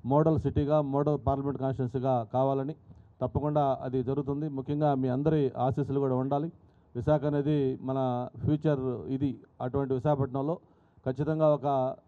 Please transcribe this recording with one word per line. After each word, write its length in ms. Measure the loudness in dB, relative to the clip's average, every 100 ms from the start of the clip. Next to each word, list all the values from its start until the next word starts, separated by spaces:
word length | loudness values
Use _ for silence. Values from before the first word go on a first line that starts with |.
| 4
మోడల్ 260 | 4 4 2
సిటీగా, 340 | 0 0 2 2 2
మోడల్ 220 | 0 2 0 0
పార్లమెంట్ 320 | -2 -2 -4
కాన్స్టిట్యున్సీగా 500 | -4 -2 -4 -2 0 0 0
కావాలని 400 | 0 2 0 -4 -8 -18 -20 -20 _
తప్పకుండా 420 | -4 -2 0 2 2 0 -2
అది 120 | -2 -2
జరుగుతుంది. 380 | -2 -2 -4 -4 -6
ముఖ్యంగా 340 | -4 0 2 2
మీ 60 | 0 0
అందరి 240 | 2 2 0 0 0
ఆశీస్సులు 340 | 0 -2 0
కూడా 120 | 2 0
ఉండాలి. 260 | 0 -2 -2 -10 -20 _ _ -4
విశాఖ 240 | 2 2 2
అనేది 260 | 0 2 2 0 -2 -4
మన 100 | -2 0 -2 -6 -4
ఫ్యూచర్ 400 | -2 2 2 0 -2 -4 -4 -2
ఇది. 140 | -2 -4 -14 _ -4
అటువంటి 260 | -2 0 0
విశాఖపట్నంలో 580 | 2 0 0 -2 -4 -6 _ _ _ -8 -6
ఖచ్చితంగా 420 | -2 -2 4 4 4
ఒక 100 | 2 0 0 -4